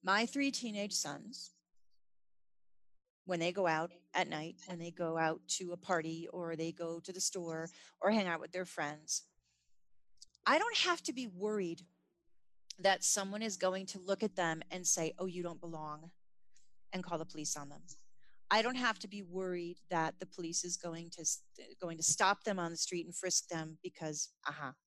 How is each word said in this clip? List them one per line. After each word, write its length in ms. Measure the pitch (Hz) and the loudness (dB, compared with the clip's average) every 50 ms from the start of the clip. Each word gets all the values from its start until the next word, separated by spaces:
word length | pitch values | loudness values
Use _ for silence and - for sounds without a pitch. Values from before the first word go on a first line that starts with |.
| - | 4
My 240 | 262 285 208 233 | 6 6 6 6
three 240 | 233 - 277 277 277 | 2 2 2 2 2
teenage 420 | - - - 233 208 208 202 208 - | 2 0 -4 -2 -2 -2 -2 0 0
sons, 580 | - - 147 143 143 - 208 262 - - - _ _ _ _ _ - - - - - _ _ _ _ _ _ _ _ _ _ _ _ _ - - - - - - - _ _ _ _ _ | -2 -2 -2 -4 -6 -10 -12 -12 -12 -14 -14 _ _ _ _ _ -20 -20 -20 -20 -20 _ _ _ _ _ _ _ _ _ _ _ _ _ -20 -20 -20 -20 -20 -20 -20 _ _ _ _ _
when 160 | 185 185 170 | -2 0 2
they 120 | 165 175 180 | 2 0 2
go 140 | 196 190 | 4 4
out 240 | 170 160 156 160 175 - - _ _ - | 4 6 4 2 0 -4 -12 _ _ 0
at 140 | 156 185 - | 0 0 0
night, 280 | 156 151 156 165 - - - | -2 -4 -4 -6 -8 -12 -10
when 120 | - 180 170 | -8 -8 -6
they 140 | 165 170 170 | -6 -8 -4
go 260 | - 175 165 165 165 | -2 -2 0 2 2
out 220 | 160 160 160 - - - | 4 2 2 0 -2 -4
to 240 | - - 185 175 175 | -4 -4 -2 -6 -8
a 40 | |
party 520 | 175 - - 190 165 156 165 165 165 165 - - | -8 0 2 2 2 2 0 -4 -4 -6 -8 -6
or 220 | 180 175 165 165 | -6 -4 -4 -2
they 160 | 156 165 165 | -2 -2 -4
go 300 | 175 - 175 165 165 170 | -4 -4 -6 -6 -6 -6
to 120 | 160 - 185 | -8 -10 -6
the 80 | 185 | -2
store 480 | - - - 196 175 165 160 160 165 170 - - - - _ _ | -2 -2 -2 -2 -6 -4 -4 -4 -6 -6 -10 -14 -20 -20 _ _
or 100 | 165 190 | 4 4
hang 180 | 214 220 196 180 | 6 6 4 2
out 120 | 170 156 | 0 -2
with 120 | - 165 170 | -4 -6 -4
their 120 | 180 185 | -6 -6
friends, 580 | 175 - - 156 147 151 151 156 - - - - _ _ _ _ _ _ _ _ _ - - _ _ - - - - - - - - _ _ _ | -4 -4 -4 -2 -4 -4 -8 -6 -4 -4 -4 -4 _ _ _ _ _ _ _ _ _ -20 -20 _ _ -20 -20 -20 -20 -20 -20 -20 -20 _ _ _
I 120 | 202 262 320 | 4 6 6
don't 180 | 415 480 453 | 4 2 2
have 260 | 381 - 370 349 330 - | 2 4 4 2 2 0
to 80 | - 269 | -6 -4
be 140 | 247 254 | -4 -6
worried 560 | 226 180 180 196 214 214 208 190 170 165 160 - _ _ _ _ _ _ _ _ _ - - - - - - - - - - | -6 -6 -2 -2 0 0 0 0 0 -2 -6 -10 _ _ _ _ _ _ _ _ _ -20 -20 -20 -20 -20 -20 -18 -18 -16 4
that 240 | 180 196 190 185 - | 6 6 6 6 4
someone 400 | - - 214 196 196 196 214 220 | 4 4 4 2 0 -2 -2 -2
is 140 | 220 190 | -2 -2
going 300 | 185 - 185 185 190 190 | 2 2 2 2 2 -4
to 120 | 185 - 196 | -6 -8 -8
look 240 | 180 185 196 190 226 | 0 0 2 2 2
at 140 | 208 - | 0 2
them 260 | - 175 165 160 165 - - | 4 2 4 2 0 -4 -6
and 160 | - 185 180 | -6 -2 2
say, 260 | - - - 165 160 - - | 2 2 4 2 0 0 -2
"Oh, 80 | 185 | -4
you 160 | 190 170 180 175 | -2 -2 -2 -4
don't 180 | 170 165 - | -4 -4 -6
belong," 500 | - 170 165 156 156 151 151 151 156 175 - - - - - - - - - - - - - - - - - | -8 -8 -8 -6 -6 -6 -8 -8 -10 -18 -20 -20 -20 -20 -20 -20 -20 -18 -18 -18 -18 -18 -18 -18 -14 -6 -4
and 100 | 185 180 | -4 -2
call 160 | 175 170 160 | 0 -2 -2
the 60 | 160 | -2
police 320 | 180 - 156 151 - - | -4 -6 -6 -2 -2 -4
on 120 | 151 143 143 | -4 -6 -10
them. 120 | 143 147 - - - - - - - - - - - - - - | -12 -14 -14 -14 -14 -14 -14 -16 -16 -16 -16 -16 -16 -16 0 4
I 140 | 190 220 220 | 4 6 6
don't 140 | 240 254 | 4 2
have 240 | 254 247 240 214 - | 2 2 2 2 2
to 80 | - 202 | -4 -8
be 140 | 196 208 196 | -8 -8 -10
worried 560 | 170 175 185 190 185 180 180 175 170 175 - - - | -6 -4 -2 0 0 0 -2 -2 -4 -6 -10 -6 0
that 300 | 180 165 160 160 - - | 2 4 4 2 0 -4
the 60 | 190 | -10
police 360 | - - - 175 165 175 - - | -12 -8 -6 -4 -2 -2 -2 0
is 140 | 180 170 | 0 -4
going 340 | - - 175 165 165 170 170 - | -2 -2 -4 -4 -4 -8 -10 -12
to 60 | - 160 | -4 -2
s-, 180 | 151 - - - - - - - - - - | -2 -2 -2 -6 -18 -18 -18 -18 -18 -10 -8
going 160 | 185 170 165 | -6 -6 -4
to 60 | 160 165 | 2 4
stop 400 | - - - 202 190 202 - - | 2 6 6 8 6 6 4 2
them 160 | 220 202 185 | 0 2 2
on 100 | 170 165 | 2 0
the 60 | 170 | 0
street 300 | 165 - - 185 175 170 | -2 -2 0 0 -2 -4
and 80 | 175 175 | -4 -6
frisk 320 | - - 185 170 - - - | -2 -2 2 2 2 2 0
them 300 | 175 165 160 156 160 156 - | -4 -4 -4 -4 -8 -8 -10
because, 460 | 185 - - 170 156 151 147 - - _ _ - | -10 -8 -4 -4 -4 -2 -2 -4 -6 _ _ -6
uh-huh. 260 | - 147 147 147 139 151 _ _ | -6 -6 -4 -8 -8 -8 _ _